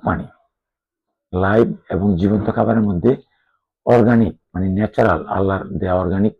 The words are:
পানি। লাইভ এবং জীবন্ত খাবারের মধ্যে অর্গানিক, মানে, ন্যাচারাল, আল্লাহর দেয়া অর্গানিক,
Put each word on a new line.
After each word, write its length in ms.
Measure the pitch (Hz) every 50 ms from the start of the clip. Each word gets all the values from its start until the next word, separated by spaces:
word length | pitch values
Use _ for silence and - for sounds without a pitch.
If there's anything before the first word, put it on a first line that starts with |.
| -
পানি। 220 | - - 85 - - - _ _ _ _ _ _ _ _ _ _ _ _ _ _ _ _ _ _ _ -
লাইভ 400 | 90 95 98 104 113 120 - - - _ -
এবং 280 | 92 87 98 104 95 82
জীবন্ত 320 | 95 98 107 104 101 -
খাবারের 320 | 110 110 110 110 110 117
মধ্যে 340 | 107 101 95 85 80 117 135 - - _ _ _ _ _ _ _ _ _ _ _ -
অর্গানিক, 560 | - 120 120 110 113 120 117 113 - - - _ _ -
মানে, 140 | 92 95 95
ন্যাচারাল, 580 | 92 98 107 104 - - 113 107 87 76 -
আল্লাহর 380 | - - 92 98 95 95 92 -
দেয়া 300 | - 98 85 95 92 90
অর্গানিক, 400 | 92 90 87 90 95 104 107 - _